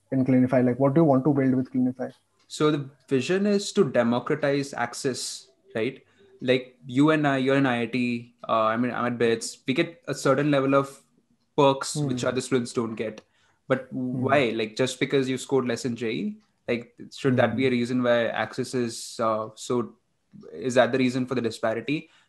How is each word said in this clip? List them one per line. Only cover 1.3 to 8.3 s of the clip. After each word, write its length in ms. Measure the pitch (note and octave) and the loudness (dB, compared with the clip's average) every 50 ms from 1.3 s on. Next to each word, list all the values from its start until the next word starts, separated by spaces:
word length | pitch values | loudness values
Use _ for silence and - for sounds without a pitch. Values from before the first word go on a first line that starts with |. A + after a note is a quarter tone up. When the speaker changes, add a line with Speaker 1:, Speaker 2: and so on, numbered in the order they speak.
| C#3+ | 2
Speaker 1:
build 220 | C#3 C3+ C3 B2+ | 2 2 2 2
with 180 | B2+ B2+ - - | 2 0 -2 -2
Clinify? 400 | C3 B2+ B2+ B2+ - B2+ B2+ - _ _ _ _ _ _ _ | 0 0 0 -2 -4 -10 -12 -12 _ _ _ _ _ _ _
Speaker 2:
So 220 | - - D#3 D3+ | -6 0 0 0
the 180 | D3+ D3+ C#3 C3 - _ _ _ | 2 0 -4 -8 -14 _ _ _
vision 380 | C#3 C3 A#2+ - F3+ G3 G3+ | -2 0 0 0 0 0 2
is 260 | G#3 G3+ G3+ G3+ - - | 2 2 0 -2 -2 2
to 120 | G#3 G3 C3+ | 2 2 2
democratize 840 | A#2+ B2 A#2+ A#2 A#2+ B2 B2+ - D#3 D3 - C#3+ C#3 C#3+ C#3 C#3 - | 4 2 2 2 2 0 0 -2 -4 -2 0 0 0 0 -2 -4 -4
access, 760 | - A#2+ A#2 - - - C#3 A#2+ A2+ - - - - - _ _ _ _ _ - | -6 -6 -6 -6 -6 -4 -4 -4 -4 -8 -10 -12 -14 -18 _ _ _ _ _ -6
right? 260 | A2+ A2 B2 - - _ _ _ _ _ _ _ - | -4 -4 -4 -6 -8 _ _ _ _ _ _ _ -8
Like, 360 | - B2+ B2+ C3 - - _ _ - | 0 0 0 0 0 -6 _ _ -18
you 240 | C3+ B2 C3 C#3+ D#3 | -6 2 4 4 4
and 160 | D#3 D#3 D3 | 4 4 2
I, 120 | C#3+ C#3 C3+ | 2 0 0
you're 180 | C3 C3+ C3+ | 2 2 2
in 100 | C#3 C#3 | 2 2
I 160 | C3+ B2 A#2+ A#2+ | 2 2 0 -2
I 40 | |
T, 480 | A2+ A2 B2+ B2 A#2+ A#2+ A#2+ A#2+ - | -2 -2 -2 -2 -2 -4 -6 -8 -12